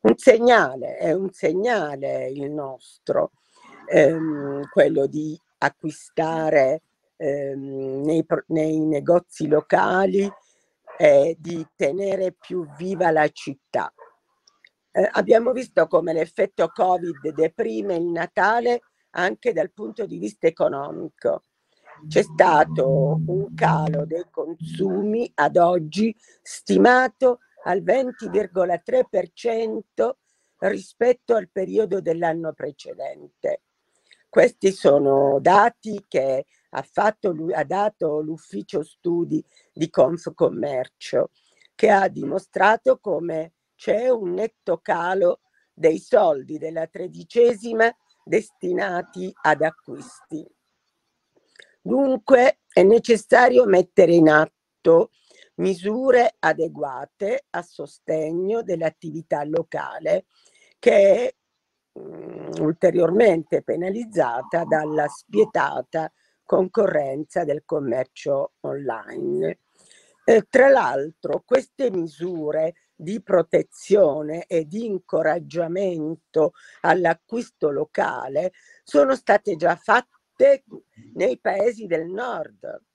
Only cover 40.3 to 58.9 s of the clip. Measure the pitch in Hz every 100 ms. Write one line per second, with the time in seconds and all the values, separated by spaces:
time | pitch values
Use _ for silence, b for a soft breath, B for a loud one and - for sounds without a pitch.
40.3 | - 151 92 143 135 127 _ - 127 -
41.3 | _ _ _ _ _ 214 202 190 147 156
42.3 | 190 - 196 185 226 - 254 - 170 170
43.3 | 160 165 _ _ _ - 208 247 240 190
44.3 | 180 226 _ - 165 - 165 170 190 175
45.3 | - _ _ _ _ 160 160 - 214 190
46.3 | 143 131 156 160 165 165 190 185 165 170
47.3 | 233 240 226 233 226 226 240 _ _ -
48.3 | 170 - _ 180 180 202 175 180 - 185
49.3 | - - 147 156 - - 139 - - _
50.3 | 160 - _ _ _ _ _ _ _ _
51.3 | _ b b b b - 240 277 262 -
52.3 | 254 254 - _ - 185 226 226 226 -
53.3 | 240 247 247 240 185 180 - 175 170 156
54.3 | 151 156 _ _ _ - 165 220 b b
55.3 | b b - 180 185 185 220 269 247 240
56.3 | - 165 156 165 147 147 127 143 _ 196
57.3 | 254 _ - 175 _ 143 - - 160 156
58.3 | 170 185 226 220 170 160